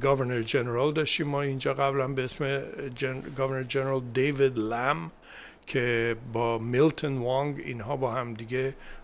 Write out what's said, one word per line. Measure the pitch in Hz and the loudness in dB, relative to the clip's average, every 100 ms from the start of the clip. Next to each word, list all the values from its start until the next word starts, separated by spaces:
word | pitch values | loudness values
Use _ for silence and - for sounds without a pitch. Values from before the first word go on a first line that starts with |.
گاورنر | 135 139 123 123 | 2 4 2 0
جنرال | 113 135 120 120 147 | 2 0 2 2 2
داشتیم | 151 151 - 147 | 2 0 0 0
ما | 143 | 0
اینجا | 143 135 139 | 0 0 0
قبلاً | 135 139 135 131 | 2 2 2 0
به | 131 | 0
اسم | 127 - 139 139 139 - 139 | -2 -2 -2 -2 -4 -8 -8
جن-، | 120 131 131 143 135 | -4 -4 -4 -6 -2
گاورنر | 135 131 | -2 0
جنرال | 127 135 135 135 123 | -2 0 0 0 0
دیوید | 120 139 139 135 120 | 2 2 4 4 4
لم | 110 117 131 156 165 - - - - - - | 0 0 0 0 -4 -12 -20 -18 -20 -18 -4
که | 135 120 117 117 113 123 | 0 2 2 2 -2 -2
با | 113 117 117 | 0 2 0
میلتون | 113 123 151 151 151 131 | 2 4 4 4 -2 -2
وانگ | 120 131 143 139 | 0 2 0 -4
اینها | - 120 107 139 | -6 -6 -4 -2
با | 127 | 0
هم | 120 120 | 0 -4
دیگه | 110 113 127 135 131 - - | -8 -4 -2 -2 -4 -14 -16